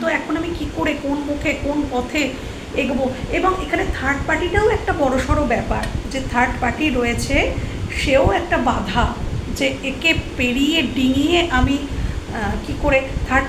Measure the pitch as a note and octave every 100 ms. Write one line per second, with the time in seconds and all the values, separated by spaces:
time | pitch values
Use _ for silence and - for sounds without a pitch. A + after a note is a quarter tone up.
0 | E4 D4+ - D#4+ E4+ E4+ D4+ - D#4 C#4+
1 | C#4 C#4+ C#4+ C#4+ D#4 C4 C#4 D4 C#4 B3
2 | A#3+ D#4 B3+ - - - - - B3 B3+
3 | B3+ - - D#4+ F#4 F#4 - F4+ G4 -
4 | C4+ C#4 - D#4 F4 G4+ A4 G#4+ - F4
5 | C4+ B3+ B3+ D4 B3+ G#3+ - G#3+ A3 -
6 | - C4+ C4 A#3+ B3+ - B3 B3 D#4 B3
7 | A#3+ A3+ - C#4+ A#4+ - - - - -
8 | - C4+ F#4 F#4+ E4+ E4 B3 G#3 G3 A#3+
9 | A3 - - - - - C4+ C4+ C4+ C4
10 | E4 D#4+ - - B3 B3 C#4+ E4 B3 C#4
11 | B3+ C4+ D#4 F4 E4 B3+ C4 C#4+ - -
12 | - - - A#3 G3+ - - - D4 C4+
13 | C4+ - - C4